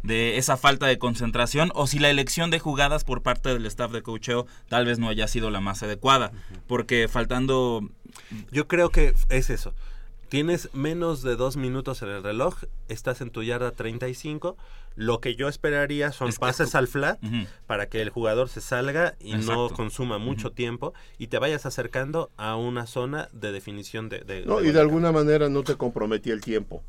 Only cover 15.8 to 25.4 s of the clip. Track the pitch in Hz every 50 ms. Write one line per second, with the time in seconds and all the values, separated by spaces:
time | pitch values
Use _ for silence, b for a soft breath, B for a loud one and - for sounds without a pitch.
15.8 | 143 139 147 147 143 147 139 - 131 120 107 - 127 127 127 - 160 - - 147
16.8 | 127 123 - 139 143 156 214 - - 107 117 117 98 B B B - - 113 101
17.8 | 101 - - 110 110 104 - 120 113 110 110 120 131 123 - 113 - - 127 123
18.8 | 131 139 139 160 175 175 - - - 107 107 107 110 113 117 120 120 117 - -
19.8 | 113 107 - - 127 120 110 101 107 127 139 107 107 120 - - 120 117 117 120
20.8 | - 165 b b b b b b 113 113 - 110 127 147 151 143 - 135 - -
21.8 | 117 113 - 127 131 139 151 165 156 - - - 107 110 110 113 120 123 123 120
22.8 | 113 113 - 127 123 131 143 156 147 - - 113 107 104 101 98 - 110 101 101
23.8 | 98 - - 113 110 110 104 - - 101 98 92 - - - 214 180 156 147 160
24.8 | 151 151 156 165 170 170 160 156 151 147 151 151